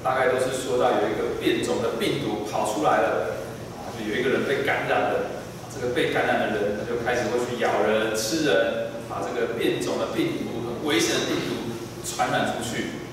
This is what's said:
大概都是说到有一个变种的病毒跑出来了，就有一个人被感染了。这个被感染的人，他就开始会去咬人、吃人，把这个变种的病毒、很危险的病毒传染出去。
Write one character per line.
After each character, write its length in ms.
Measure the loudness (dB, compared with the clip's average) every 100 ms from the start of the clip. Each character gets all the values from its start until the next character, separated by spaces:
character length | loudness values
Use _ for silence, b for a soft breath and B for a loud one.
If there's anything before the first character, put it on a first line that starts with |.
大 160 | 0 2
概 80 | 2
都 100 | 4
是 240 | 2 0
说 160 | 0 2
到 140 | 4 4
有 80 | 2
一 80 | 0
个 220 | 0 0
变 260 | 2 2 2
种 160 | 0
的 160 | 0 0
病 240 | 0 0
毒 240 | 0 -2 -2
跑 260 | -2 0
出 120 | 2
来 180 | 4 4
了， 400 | 4 2 0 -4 -6 -10 -10 -10 -10 -6
就 80 | -2
有 100 | 0
一 60 |
个 80 | 2
人 160 | 2 2
被 160 | 0
感 260 | 2 0 2
染 220 | 2 2
了。 320 | 0 -2 -6 -10 -12 -12
这 80 | -6
个 120 | -2
被 200 | 0 2
感 140 | 2 2
染 120 | 2
的 160 | 2 0
人， 220 | 0 0
他 80 | -2
就 160 | -2
开 120 | 0 0
始 120 | 2
会 80 | 0
去 160 | 0 0
咬 220 | 2 2
人、 320 | 2 2 2 -2
吃 300 | -2 0 4
人， 460 | 4 4 0 -4 -6 -8
把 100 | -6 -4
这 80 |
个 240 | -2 -2 0
变 240 | 0 0
种 160 | -2 -2
的 160 | -2 0
病 220 | 0 0
毒、 220 | -4 -4
很 260 | -4 -4 0
危 120 | 2
险 160 | 2 0
的 60 | 0
病 100 | -2 -2
毒 240 | -4 -4 -6 -8 -8 -8
传 260 | -2 0
染 220 | 2 0
出 100 | -2
去。 380 | -4 -4 -4 -6 -10